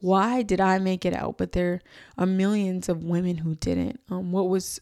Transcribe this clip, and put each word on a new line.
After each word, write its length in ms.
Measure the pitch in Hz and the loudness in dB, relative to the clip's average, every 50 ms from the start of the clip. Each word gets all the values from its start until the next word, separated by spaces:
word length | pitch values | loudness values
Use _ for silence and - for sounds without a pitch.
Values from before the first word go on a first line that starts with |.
Why 400 | - 180 190 190 196 233 247 254 | 0 2 4 4 4 2 2 0
did 180 | 233 208 185 180 | 0 0 2 2
I 200 | 190 190 190 190 | 4 4 4 2
make 260 | 190 185 185 180 - | 2 0 0 0 0
it 80 | 180 170 | -2 -2
out? 240 | - - - - - | -2 -4 -6 -4 -4
But 160 | 185 180 - | -4 -2 -2
there 260 | 180 180 175 175 180 - - - - - - - - | -2 0 0 -2 -4 -6 -12 -20 -20 -20 -14 -4 -2
are 80 | 180 | 0
millions 640 | 185 190 190 190 196 214 214 202 185 185 185 175 - | 2 2 2 2 2 2 2 0 0 -2 -2 -2 -2
of 160 | 175 160 165 | -2 -2 -2
women 320 | 165 175 170 185 180 175 160 | -2 0 0 0 0 -2 -2
who 180 | 160 165 160 | -2 -4 -4
didn't. 460 | 156 - 180 - - - - - - _ - | -2 -2 -2 -2 0 -2 -4 -6 -8 _ -8
Um, 240 | 180 185 185 175 180 | -8 -6 -4 -2 0
what 160 | 196 185 185 | 0 2 2
was 320 | 190 190 185 - - - | 2 0 -2 -4 -8 -12